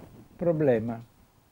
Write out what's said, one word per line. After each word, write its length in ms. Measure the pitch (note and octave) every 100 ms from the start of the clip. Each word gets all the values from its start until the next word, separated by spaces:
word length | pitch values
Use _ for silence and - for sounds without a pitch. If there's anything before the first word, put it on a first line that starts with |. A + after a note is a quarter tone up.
| - - - -
problema. 680 | E3+ D#3+ D3 A#2 A2+ A2+ A#2+ _ _ _ _